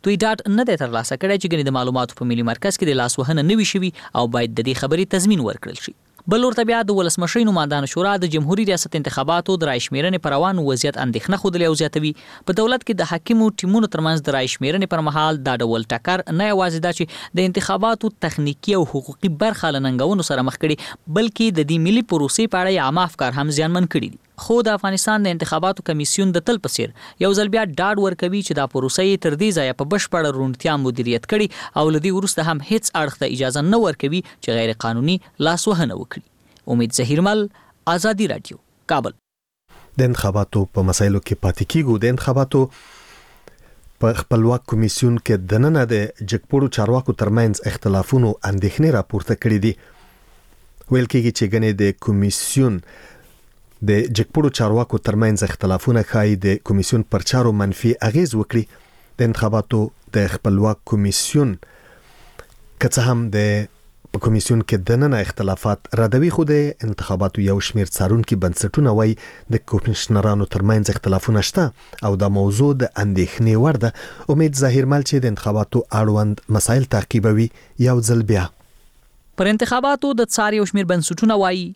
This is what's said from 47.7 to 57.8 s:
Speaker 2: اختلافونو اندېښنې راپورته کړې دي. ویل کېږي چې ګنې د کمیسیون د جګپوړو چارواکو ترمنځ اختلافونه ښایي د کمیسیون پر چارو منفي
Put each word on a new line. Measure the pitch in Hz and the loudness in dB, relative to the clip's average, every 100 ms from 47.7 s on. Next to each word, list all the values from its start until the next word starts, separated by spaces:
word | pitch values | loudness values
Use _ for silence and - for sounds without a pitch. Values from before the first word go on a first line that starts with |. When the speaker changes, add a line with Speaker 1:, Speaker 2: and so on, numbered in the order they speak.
Speaker 2:
اختلافونو | - 107 98 92 131 117 104 98 | -4 0 0 2 2 2 0 -2
اندېښنې | 98 98 - 120 123 | -2 -2 0 2 2
راپورته | 95 104 - 110 | 0 -4 -2 -2
کړې | 117 107 107 | 2 2 2
دي. | 104 - - - _ _ - _ - - - - | -2 -12 -20 -20 _ _ -20 _ -20 -20 -20 -2
ویل | 127 120 | 0 2
کېږي | 131 117 - | 2 2 0
چې | 107 | 0
ګنې | 110 110 101 | 2 2 2
د | 101 98 - | 0 0 0
کمیسیون | 101 101 - - - 127 95 - - - - - - - _ _ - 104 | 2 2 0 -2 2 2 0 -8 -20 -20 -20 -20 -20 -20 _ _ -6 2
د | 104 117 117 | 2 2 0
جګپوړو | 117 165 147 - | 0 2 0 2
چارواکو | 110 110 120 104 - | 2 2 0 -2 0
ترمنځ | 104 110 104 98 | 2 2 2 0
اختلافونه | - 98 92 - 117 104 | -2 0 0 2 0 2
ښایي | 113 107 101 | 2 2 2
د | 98 95 - | 2 0 0
کمیسیون | 98 95 120 110 101 | 0 2 0 0 -2
پر | - | 0
چارو | 127 120 104 | 2 2 2
منفي | 98 95 | 0 0